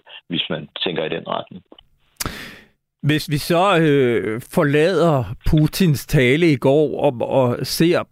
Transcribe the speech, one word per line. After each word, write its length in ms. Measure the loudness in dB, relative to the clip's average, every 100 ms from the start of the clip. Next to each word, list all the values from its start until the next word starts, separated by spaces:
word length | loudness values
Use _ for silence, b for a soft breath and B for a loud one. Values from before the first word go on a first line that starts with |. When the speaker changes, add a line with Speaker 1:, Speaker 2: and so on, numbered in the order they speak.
| B B -8
Speaker 1:
hvis 160 | -6 -6
man 200 | -8 -10 -8
tænker 220 | -6 -4 -6
i 40 |
den 140 | -6 -8
retning. 360 | -10 -10 -18 _ -20 _ _ _ -10 B B B B B B _ _
Speaker 2:
Hvis 280 | -2 -2 -2
vi 60 | -6
så, 400 | 0 2 2 2
øh, 600 | 4 4 2 0 -2 -6 -4 -2
forlader 680 | 0 2 2 2 2 2 -2 -4 0
Putins 560 | 2 2 2 0 0 0
tale 460 | 2 2 4 2
i 40 | 2
går 440 | 2 2 0 0
og, 140 | -2 -2
og 360 | -2 0 0 -2
ser 420 | -6 0 2 2 -2